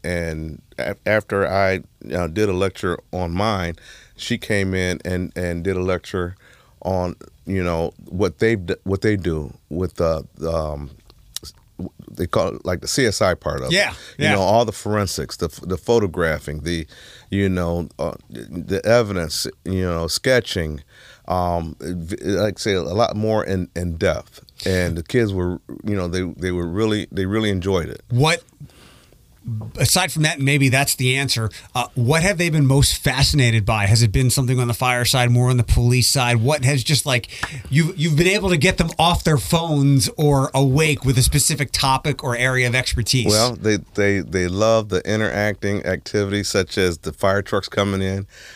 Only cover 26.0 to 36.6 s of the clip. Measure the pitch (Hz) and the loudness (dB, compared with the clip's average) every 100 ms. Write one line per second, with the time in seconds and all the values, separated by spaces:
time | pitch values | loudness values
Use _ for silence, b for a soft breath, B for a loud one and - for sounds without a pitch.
26 | 87 92 90 - 92 90 85 92 110 107 | -2 -4 -4 -4 -4 -2 -4 -2 0 0
27 | - 95 95 110 107 95 95 92 78 - | -4 -4 -2 -2 0 -2 0 0 -2 -8
28 | - 123 156 170 - - 147 B B B | -4 2 2 0 -6 -20 -20 B B B
29 | B B _ _ - 107 110 - 123 180 | B B _ _ -10 -8 -8 -2 0 2
30 | 185 160 151 156 135 143 135 135 139 - | 0 0 -2 0 2 2 4 2 0 0
31 | 127 135 139 117 110 B B 123 120 127 | 0 0 0 -2 -4 B B -4 -4 0
32 | 117 160 185 175 170 156 135 143 135 - | 2 4 2 2 2 4 4 6 4 2
33 | 143 127 139 147 120 113 101 110 98 110 | 0 2 2 4 4 4 2 2 4 4
34 | 117 135 127 139 127 131 120 113 127 123 | 4 4 2 2 2 0 0 0 0 0
35 | 123 131 120 123 123 123 - 123 120 127 | 2 2 4 4 4 4 4 4 4 4
36 | - 139 120 120 123 151 | 2 2 2 2 2 2